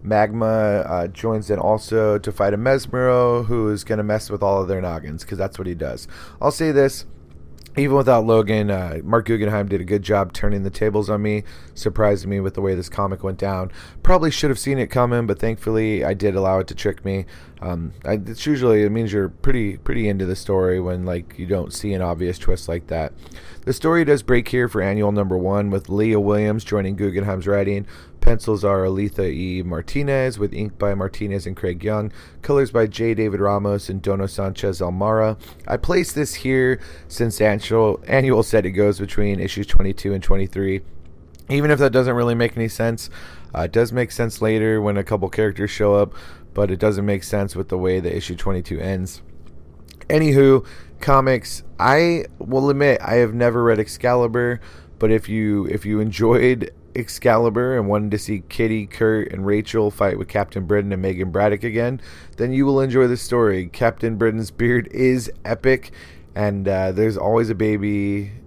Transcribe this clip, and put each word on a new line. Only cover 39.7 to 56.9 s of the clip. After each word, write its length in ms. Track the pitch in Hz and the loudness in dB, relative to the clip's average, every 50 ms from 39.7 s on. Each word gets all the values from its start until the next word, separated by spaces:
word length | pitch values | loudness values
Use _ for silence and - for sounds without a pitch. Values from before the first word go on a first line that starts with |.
| - 107 101 98 98 - - 98 98 | 8 8 8 6 -2 -4 -4 -2 -4
and 100 | 95 - | 0 4
twenty-three. 580 | - 98 98 98 95 - 98 98 95 95 98 - - - - - - - - - - - - - - | 4 4 4 4 -2 -2 -4 -2 -2 -2 -4 -6 -10 -16 -16 -16 -18 -20 -20 -20 -20 -20 -20 -6 -2
Even 200 | 135 143 147 151 | 0 2 4 4
if 100 | 151 127 | 4 4
that 120 | 143 135 | 4 4
doesn't 240 | 110 131 127 127 120 | 4 4 2 4 2
really 200 | 120 120 120 117 | 2 2 2 2
make 220 | 117 117 113 - | 2 0 0 0
any 100 | 117 113 | -2 -4
sense, 420 | 110 - - 113 117 117 113 - - - - - - - - - - - | -4 -2 -2 -2 -2 -2 -4 -8 -12 -14 -14 -16 -16 -16 -18 -16 -8 -4
uh, 60 | - | -4
it 100 | 87 85 | -4 0
does 200 | - 113 120 117 | 2 2 2 2
make 200 | 120 127 120 - | 0 -2 -2 -2
sense 300 | - - 120 113 - - | -2 -4 -4 -4 -2 -2
later 400 | 110 110 110 110 107 110 110 110 | 0 2 2 2 2 2 2 2
when 160 | 104 104 101 | 2 0 0
a 60 | 101 95 | 0 0
couple 240 | - 110 98 92 90 | -2 -2 -2 -2 -2
characters 420 | - - 110 104 95 - 101 101 | 0 0 0 0 0 -2 -6 -6
show 240 | - - 104 101 101 | -2 0 2 4 4
up, 180 | 101 101 - - - - - - - - - - | 4 2 2 -2 -14 -16 -16 -18 -18 -18 -8 -2
but 160 | 101 104 98 | 0 0 0
it 100 | 95 87 | 0 2
doesn't 260 | 107 107 104 98 101 | 2 2 2 2 0
make 180 | 104 101 95 - | 0 -2 -2 -2
sense 320 | - - 101 98 101 - | -4 -2 -2 -2 -2 -4
with 140 | 92 92 - | -8 -6 -4
the 80 | 95 | -4
way 220 | 92 90 92 92 92 | -2 0 0 0 0
the 160 | 85 87 82 | -2 -2 -4
issue 200 | 85 - - 87 | -4 -6 -8 -6
twenty-two 440 | 82 - 98 98 90 87 - 92 76 | -4 -2 -2 -2 -2 -4 -6 -6 -6
ends. 440 | 80 95 98 92 92 92 - - - - - - - - - - - - - - - - - - - - | -4 -4 -4 -4 -6 -8 -10 -16 -20 -20 -18 -18 -18 -18 -18 -18 -20 -20 -20 -20 -20 -20 -20 -20 -4 0
Anywho, 540 | 156 156 160 151 135 139 139 135 135 131 127 - - - - - - - | 2 2 4 6 6 8 8 8 8 6 4 -4 -16 -18 -18 -18 -16 -6
comics, 640 | - - 139 135 131 131 131 117 - - - - - - - - | 2 4 4 4 6 4 2 0 -2 -8 -12 -12 -12 -14 -4 0
I 460 | - 123 139 156 170 170 170 160 - - - | 2 4 6 6 4 4 2 0 -4 -8 -12
will 320 | - - 107 127 135 135 143 | -12 -6 -2 0 2 2 2
admit 320 | 139 139 143 139 131 - | 2 4 4 4 4 2
I 140 | - - 113 | 0 0 2
have 180 | 123 120 110 110 | 4 4 2 2
never 300 | 120 120 120 113 120 120 | 2 2 2 2 4 4
read 160 | 117 117 104 | 4 4 2
Excalibur, 800 | 107 - - - - 123 123 123 120 113 113 123 120 120 120 117 - - - - - - - - | 0 -4 -6 -2 0 2 2 2 2 2 0 0 0 0 -2 -6 -10 -16 -20 -20 -20 -20 -4 0
but 100 | 113 107 | 2 2
if 180 | 110 107 - | 4 2 2
you, 380 | - 107 110 107 107 104 101 95 | -2 -2 0 0 2 0 0 0
if 200 | - - - - | -2 -4 -4 -2
you 120 | 104 107 107 | -2 -2 0
enjoyed 720 | 107 110 95 - 117 113 120 123 120 127 127 117 101 - - - - - | 0 -2 0 2 4 4 6 6 6 4 2 2 -4 -10 -10 -20 -20 -10